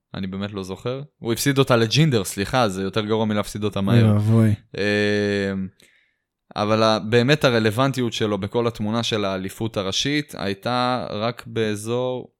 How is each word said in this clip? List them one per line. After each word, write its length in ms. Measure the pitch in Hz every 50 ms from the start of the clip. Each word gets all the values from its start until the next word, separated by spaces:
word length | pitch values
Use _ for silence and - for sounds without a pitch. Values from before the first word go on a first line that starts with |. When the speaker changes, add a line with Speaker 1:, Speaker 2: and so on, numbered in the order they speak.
| _ _ -
Speaker 1:
אני 120 | 92 95
באמת 260 | 92 98 98 101 101
לא 100 | 101 98
זוכר. 400 | 95 92 92 - - 120 131 135 147 - _ -
הוא 140 | 120 117
הפסיד 260 | 113 - - 139 135 139
אותה 180 | 135 - 123
לג'ינדר, 480 | 117 113 110 107 139 165 156 123 104 90
סליחה, 440 | - - 98 98 - - 127 117 101
זה 140 | 92 95
יותר 220 | 95 95 - 110 104
גרוע 200 | 104 110 110 110
מלהפסיד 400 | 107 104 104 101 - - 104 104
אותה 160 | 104 92 98
מהר. 240 | 98 110 120 117 110
Speaker 2:
אוי 80 | 107
ואבוי. 420 | 104 104 104 110 113 113 110 107 104 - - _ - -
Speaker 1:
אמ, 920 | 101 104 104 104 104 104 104 104 104 101 101 101 98 98 98 98 95 92 _ _ _ _ _ _ _ _ _ _ _ _ _ _ _ - -
אבל 260 | - 107 107 110 110
ה-, 160 | 110 110 110 104
באמת 460 | 104 107 120 120 120 139 156 - -
הרלוונטיות 680 | 131 117 113 110 110 101 123 135 135 127 131 120 113
שלו 260 | - - 110 104 104 95
בכל 280 | 101 98 - 120 117
התמונה 360 | 117 113 - 107 107 113 120
של 220 | 113 - 113 104 101
האליפות 520 | 95 95 95 92 95 - - 117 110 -
הראשית 580 | 104 92 95 98 - - 139 147 151 147 - - -
הייתה 680 | 95 101 98 98 - 120 123 123 123 123 127 117 82 -
רק 340 | - 104 110 123 120 - -
באזור 840 | 117 113 117 110 107 104 104 107 113 120 123 127 127 127 123 - - _